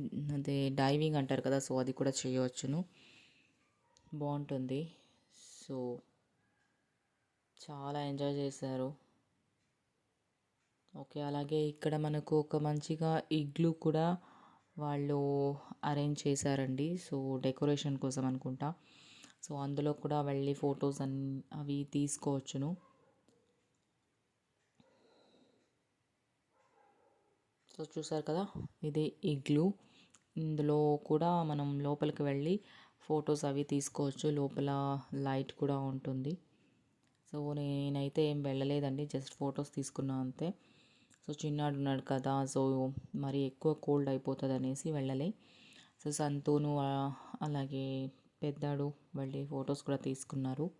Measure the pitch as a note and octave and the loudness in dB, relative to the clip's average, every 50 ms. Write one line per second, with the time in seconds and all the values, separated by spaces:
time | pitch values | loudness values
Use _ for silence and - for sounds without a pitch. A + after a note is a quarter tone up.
0 | C#3+ - - - D3 D3 D3 C#3+ C#3 C#3+ C#3 C#3 C#3 C#3 C3+ C#3 C3+ C3+ C#3+ D3+ | 0 -4 -4 -4 -2 -2 -2 -2 0 0 0 2 2 2 2 4 4 4 4 4
1 | D#3 D#3 D3+ D3 C3+ C3 C#3 C3 - C3 C#3 C#3 C3+ - C3+ C3 B2+ C3+ C3 - | 2 2 2 2 2 2 0 0 2 2 2 2 2 0 0 0 0 0 0 0
2 | C#3+ C3+ C3+ - - C3 B2+ B2+ B2+ B2+ - - - C3+ C#3+ E3 F#3 - - - | 0 0 0 0 -2 0 2 2 0 0 -2 -4 -4 -2 -2 -2 -2 -4 -8 -18
3 | - - - - - - _ _ _ _ _ _ _ _ _ _ _ _ _ _ | -20 -20 -20 -20 -20 -20 _ _ _ _ _ _ _ _ _ _ _ _ _ _
4 | _ - D#3+ D3 D3 C#3+ C#3+ C#3+ D3 C#3+ C#3+ C3 C3 B2+ C3 C#3 E3 E3 - - | _ -12 -8 -4 -4 -2 -2 -4 -4 -4 -4 -4 -2 -2 -2 -4 -4 -6 -10 -16
5 | _ _ _ _ _ _ - - - - - - - - C#3 C3 B2+ B2 A#2+ A#2 | _ _ _ _ _ _ -20 -20 -20 -20 -20 -18 -12 -8 -6 -4 -4 -4 -6 -8
6 | - _ _ _ _ _ _ _ _ _ _ _ _ _ _ _ _ _ _ _ | -10 _ _ _ _ _ _ _ _ _ _ _ _ _ _ _ _ _ _ _
7 | _ _ _ _ _ _ _ _ _ _ _ - - - D3 C#3 C#3 C#3+ C#3+ D3 | _ _ _ _ _ _ _ _ _ _ _ -20 -16 -12 -10 -8 -6 -4 -2 -2
8 | D3 C#3+ C#3+ C#3 C#3+ C#3+ C#3+ C#3+ C#3 C#3 C3+ - - C3+ C3 B2+ B2+ C3+ D3 - | -2 -2 -2 0 0 0 0 0 -2 -2 -2 -4 -4 -4 -2 -2 -2 -4 -6 -10
9 | _ _ _ _ _ _ _ _ _ _ _ _ _ _ _ _ _ _ _ _ | _ _ _ _ _ _ _ _ _ _ _ _ _ _ _ _ _ _ _ _
10 | _ _ _ _ _ _ _ _ _ _ _ _ _ _ _ _ _ _ - D#3+ | _ _ _ _ _ _ _ _ _ _ _ _ _ _ _ _ _ _ -16 -16
11 | C#3 - - D3 D3 C#3+ C#3+ C#3+ C#3+ C#3+ D3+ D#3 D3+ D3+ D3 - - D#3 D3+ D3+ | -16 -8 -6 -4 -2 0 0 0 0 2 2 2 2 2 0 -2 0 0 2 2
12 | D3+ D3+ D3+ D3+ D3 - D#3 D#3 D3 D3+ - D3+ D3+ D3+ D3+ D3+ - - D#3+ D#3 | 2 0 0 -2 0 2 2 2 4 2 0 0 2 2 0 0 0 -2 -2 0
13 | D#3+ D#3+ D#3+ D#3 - - D#3 D#3 D3 C#3+ C#3+ - E3 E3 D#3+ - - D#3+ D3+ D#3 | 2 2 2 2 2 0 0 0 0 0 2 4 4 4 4 2 2 2 4 4
14 | E3 E3+ F3+ F3+ - - - - - - - _ _ _ _ D#3 D3 D3 D3 C#3+ | 4 2 2 0 -4 -10 -20 -20 -20 -20 -20 _ _ _ _ -6 -4 -2 0 0
15 | C#3+ C#3+ C#3+ C#3+ C#3+ C#3+ C#3+ C#3 C#3 C#3 C#3+ C#3 - - - - - D3 D3 D3 | 0 2 2 2 2 2 2 2 2 2 0 -2 -8 -14 -12 -6 -2 0 0 2
16 | D3 D3 D3 - - D3 C#3 C#3 - C#3+ C#3 C3+ C3+ C3 C3 C3+ D3 D#3+ F3 F3+ | 2 0 0 0 0 0 2 2 2 2 2 2 2 0 0 0 0 -2 -2 -4
17 | - - D3+ C3+ C3+ C3+ C3+ C3 C3+ C3+ C3 - D3 D3 D3 C#3+ - D3 C#3 C3 | -4 -4 -4 -2 -2 -2 -2 0 0 0 2 2 2 2 2 2 2 0 -2 0
18 | - C3+ B2+ C3+ C3 C3 C3 C3 - C3 C3 C3 C#3 D3+ E3+ - - - - - | -2 -2 0 0 0 0 -2 -2 -4 -6 -4 -4 -4 -4 -4 -6 -12 -20 -20 -20
19 | - - - - - - - _ - - D3 C#3 C#3 C#3 C#3+ C#3+ D3 D3 D3 C#3+ | -20 -20 -20 -20 -20 -20 -20 _ -12 -10 -6 -4 -4 -2 0 0 2 0 0 0
20 | - D3 D3 D3 C#3+ C#3+ C#3 C#3 C#3 C#3 C#3 C#3 - C#3+ C#3 C3+ - C#3+ C#3 C#3+ | -2 0 0 2 2 2 0 0 0 0 0 2 2 0 2 2 0 0 0 0
21 | C#3 C3+ C3+ C3+ C3+ C3+ C3+ C3+ - - - D3+ D3 C#3+ C#3+ C#3+ C#3+ C#3+ - C#3+ | -2 -2 -2 -2 -2 -4 -4 -6 -8 -8 -8 -8 -4 -2 -2 -2 -2 -2 0 0
22 | C#3+ C#3+ - - - D3 C#3 C3+ C3 - - C3+ C#3 D#3 F3+ - - - _ _ | 0 0 -2 -2 -2 -2 -2 -2 -2 -4 -4 -4 -2 -2 -4 -6 -8 -16 _ _
23 | _ _ _ _ _ _ _ _ _ _ _ _ _ _ _ _ _ _ _ _ | _ _ _ _ _ _ _ _ _ _ _ _ _ _ _ _ _ _ _ _
24 | _ _ _ _ _ _ _ _ _ _ _ _ _ _ _ - _ _ _ _ | _ _ _ _ _ _ _ _ _ _ _ _ _ _ _ -20 _ _ _ _
25 | _ _ _ _ _ _ _ _ _ _ _ _ _ _ _ _ _ _ _ _ | _ _ _ _ _ _ _ _ _ _ _ _ _ _ _ _ _ _ _ _
26 | _ _ _ _ _ _ _ _ _ _ _ _ _ _ _ _ _ _ _ _ | _ _ _ _ _ _ _ _ _ _ _ _ _ _ _ _ _ _ _ _
27 | _ _ _ _ _ _ _ _ _ _ _ _ _ - - - D#3 D3+ - E3 | _ _ _ _ _ _ _ _ _ _ _ _ _ -18 -12 -10 -10 -8 -6 -8
28 | D3+ - D#3+ D#3 D3+ - D#3 F3+ G3+ G3 - - - - - _ - D3+ D3 D#3 | -4 -2 -2 -2 0 0 0 0 -2 -2 -6 -8 -10 -10 -10 _ -6 -2 0 0
29 | D#3 - - - - F3+ D3 C#3 C3+ - D3 D3 E3 G3 G3+ - - - - - | 0 0 -2 -2 0 0 0 0 2 4 4 6 6 4 2 -2 -8 -20 -20 -20
30 | - _ - _ _ _ _ E3+ D#3+ D#3 D#3 D3 D3 D3 D3 D3+ D3+ D3+ D3 D3 | -20 _ -20 _ _ _ _ -4 -2 0 0 2 2 4 4 6 6 6 4 2
31 | - - D3+ D3+ E3 F3 F3 F3 E3 D#3 D3 D3 C#3+ C#3+ C#3+ C#3+ C#3+ C#3+ D3 C#3+ | 2 2 2 4 4 4 4 2 2 2 0 0 0 0 0 0 0 0 0 0
32 | D#3+ D3+ - - D3 C#3+ C#3 C#3 C#3+ D#3+ F#3+ G#3 - - - - - - _ _ | 0 -2 0 0 0 0 0 0 2 2 0 0 -2 -8 -20 -20 -20 -20 _ _
33 | - - D#3 D3+ D3 - D3+ D3 - C#3+ C#3 C#3+ C#3+ - C#3+ C#3+ C#3 - - - | -2 0 0 2 2 2 0 2 0 0 0 0 0 0 0 0 0 -2 -2 0
34 | D3 C#3 C3+ - - D3+ D3 D3 C#3+ C#3 C#3 - C#3 C#3+ C#3 C#3 C#3 C#3 C#3 C3+ | 0 0 0 0 0 0 2 2 0 0 0 0 0 0 0 0 0 0 0 -2
35 | C3+ - - C#3 C#3 C3+ C3+ C3+ C#3 C3+ - - C#3+ C#3 C#3 C#3 C3+ C3+ C3+ C3+ | -4 -6 -6 -4 -2 0 0 0 -2 -4 -4 -2 0 0 2 0 0 -2 -4 -4
36 | - C3+ C3 C3 C3 C#3+ F3 F3+ - _ _ _ _ _ _ _ _ _ _ _ | -4 -4 -4 -2 -2 -4 -4 -6 -8 _ _ _ _ _ _ _ _ _ _ _
37 | _ _ _ _ _ - - D3 D3 D3 D3 D3 C#3+ C#3+ C#3+ C#3 C#3+ C#3+ C#3 C#3 | _ _ _ _ _ -10 -6 -4 -4 -2 -2 -2 -2 -2 0 0 0 0 0 0
38 | C#3 C#3 - D#3 D#3 D3+ D3 D3 C#3+ C#3 C3+ C3+ C3+ C#3 C#3+ D3 C#3+ C3+ C3+ C#3 | -2 0 2 4 4 4 2 0 0 0 0 0 2 2 2 2 2 0 0 -2
39 | D3 D3 - C#3 C3+ - - - C#3+ C#3 C3+ - C#3+ - - D3 C3+ - - - | -2 -2 -4 -4 -6 -8 -6 -4 -2 -2 -2 -2 -4 -4 -4 -4 -4 -4 -4 -4
40 | C#3 C3+ C3 C3 C3 B2+ B2+ - D#3 E3+ - - _ - - - - _ _ _ | -2 -2 0 0 -2 -4 -2 -2 -2 -4 -4 -6 _ -20 -20 -20 -20 _ _ _
41 | _ _ - _ - - D3 D3 - D3+ D3 D3 D3 D3 C#3+ C#3 C#3 C#3 C3+ C3 | _ _ -20 _ -10 -10 -8 -4 -2 -2 0 0 0 0 0 0 0 0 0 0
42 | - - C#3 C3+ C3+ C3+ C#3 C3+ C3+ C3+ - C#3 C3+ C3+ C3+ C3 C3 C3 C3+ - | 0 0 0 0 2 2 2 2 0 2 2 2 4 4 4 2 2 0 -2 -6
43 | - - - C#3+ C#3+ C#3 C3+ C#3 C#3 C3 - - - D#3 D3+ D3+ - D3+ C#3+ C#3+ | -8 -6 -6 -4 -2 0 0 0 0 0 -2 0 0 0 0 2 2 2 4 4
44 | C#3+ C#3 C3+ C3 C3 C#3 C3+ - C#3 C3+ C3 B2+ C3 C3 C3+ - - E3 D#3 C#3+ | 4 2 0 0 0 -2 -2 0 0 0 0 0 0 -2 -2 -2 -4 -2 -2 -2
45 | C3+ C3+ C3+ C3 D3 F#3+ A3 - - - - - - - - - - - _ _ | 0 0 0 0 0 -2 -2 -4 -10 -20 -20 -20 -20 -20 -20 -20 -20 -20 _ _
46 | - D3 C#3+ - D3+ D3 C#3+ C#3+ C#3+ D3+ D3 D3 D3 D3 D3 C#3+ C#3 C#3 C#3 C#3 | -4 -4 -2 0 0 0 0 0 2 4 4 4 4 2 2 2 2 2 2 0
47 | C#3 C#3 C#3 - - - - - D#3+ D3+ D3 C#3+ C3+ C#3+ C#3+ C3+ C3+ C3+ C3+ C3+ | 0 -2 -4 -6 -10 -14 -8 -6 -4 -2 -2 -2 -2 -2 -4 -4 -4 -4 -4 -4
48 | C3+ C3+ - - _ _ _ _ - D3 C#3+ D3 D3 D3 C#3+ C#3 C#3+ D3 C#3+ - | -4 -6 -8 -14 _ _ _ _ -4 -4 -2 -2 -2 -2 0 0 0 -2 -4 -8
49 | _ _ - C#3 C3+ C3+ C3+ C#3 C#3 C#3+ D3 C3+ C3 C3 C#3+ C#3 - - C#3 C3+ | _ _ -6 -6 -6 -4 -4 -6 -6 -4 -4 -4 -2 -2 -2 -2 0 -2 -2 0
50 | - C3+ C3+ - - - - C#3 C3 C3 C3 C3+ D3+ F#3 - | 0 -2 -4 -4 -6 -6 -4 -2 -2 -2 -2 -2 -4 -4 -6